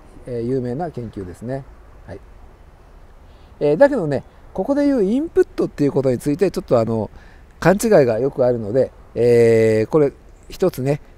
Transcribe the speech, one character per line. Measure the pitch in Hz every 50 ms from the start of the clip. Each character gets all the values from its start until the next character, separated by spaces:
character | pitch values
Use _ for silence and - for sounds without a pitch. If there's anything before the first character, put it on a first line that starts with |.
| - - - - -
え | 127 120 117
ー、 |
有 | 117 123 135 131
名 | 123 123 120
な | 151 180 156
研 | - 123 120 107
究 | - 104 95
で | 87 82
す | -
ね。 | - 123 135 135 135 - - - - - - - -
は | - -
い。 | - - - - - - - - - - - - - - - - - - - - - - - - - - - - -
え | 151 147 151
ー、 |
だ | 190 277 269
け | 285
ど | 220 165 147
ね、 | 139 113 - - - - - -
こ | - 185 190
こ | - 285
で | 285 285
い | 285
う | 277 240 190
イ | 190 233
ン | 269 320 330
プ | - 370
ッ | 359
ト | - - - 196
っ | -
て | - - 143
い |
う | 139
こ | 139 139
と | 131 131
に | 123 -
つ | - 147
い | 143
て、 | - 202 170
ち | - 185
ょ |
っ | -
と | - 131 117
あ | 113
の、 | 113 113 110 101 - - - - - - - - - - -
勘 | - 165 196
違 | 208 -
い | 226 208 160 135
が | 117 110 110
よ | 131 143
く | - 143 123
あ | 123
る | 123 117
の | 107 98
で、 | 113 131 127 - - - - - -
え | 117 117 120 120 117 117 113 113 113 113 110 110 110 110
ー、 |
こ | - - 156
れ | 143 143 - - - - - - - -
一 | - - 190 175
つ | - -
ね、 | 127 139 147 - - - -